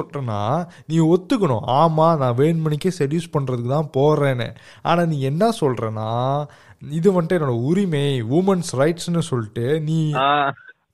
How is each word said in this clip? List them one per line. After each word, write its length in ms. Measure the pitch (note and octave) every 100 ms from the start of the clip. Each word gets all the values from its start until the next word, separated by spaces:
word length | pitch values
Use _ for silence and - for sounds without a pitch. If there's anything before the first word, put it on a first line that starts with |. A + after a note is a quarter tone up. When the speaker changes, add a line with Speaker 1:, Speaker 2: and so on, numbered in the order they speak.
Speaker 1:
சொல்றேன்னா, 640 | D3+ C#3+ B2 G#2 G#2 D#3+ F3 -
நீ 140 | - D#3+
ஒத்துக்கணும், 640 | D#3+ F3+ F3+ C4 F3 A2 -
ஆமா, 500 | C3+ E3 D#3+ E3 D#3+
நான் 180 | B2+ A#2+
வேணுமணிக்கே 540 | D3+ E3 D#3 D3+ F#3 F3
செடியூஸ் 320 | C#3 E3 E3 D3+
பண்றதுக்கு 280 | C3 B2 A#2+
தான் 220 | D3 D3
போறேன்னு. 640 | C3+ D3 D3 C#3+ B2 A2+ - - -
ஆனா 240 | D3+ E3+
நீ 160 | E3+ D3
என்ன 280 | C3+ D#3 A3+ A3
சொல்றேன்னா, 840 | C#3+ A#2 A2 G#2+ A2 A#2 C3 C#3+ D3 - - - C3
இது 300 | D#3+ F#3+ F3+
வந்துட்டு 40 |
என்னோட 380 | E3 F3+ C#3+ A#2
உரிமை, 600 | C3 F#3 G3 D3 C#3+ C3
உமன்ஸ் 540 | A2 D3+ F#3+ F#3 D#3+ B2+
ரைட்ஸ்னு 420 | D3+ E3+ - E3+
சொல்லிட்டு 640 | - B2 G#2 A#2+ B2 D#3+
நீ 320 | D3+ D#3+ D#3
Speaker 2:
ஆ. 400 | C3 C#3 D3 C#3 - - _ _